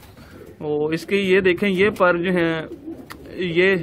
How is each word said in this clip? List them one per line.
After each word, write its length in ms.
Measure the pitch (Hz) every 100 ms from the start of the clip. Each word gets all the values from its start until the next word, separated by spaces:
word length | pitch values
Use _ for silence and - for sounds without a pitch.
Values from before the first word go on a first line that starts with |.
| - - - - - -
और 300 | 151 151 151
इसके 240 | 160 - 202
ये 220 | 190 185
देखें 260 | 180 175 202
ये 220 | 180 208
पर 260 | 208 180 170
जो 140 | 180
हैं 360 | 180 165 160 - - - - - - - -
ये, 360 | 185 165 190 185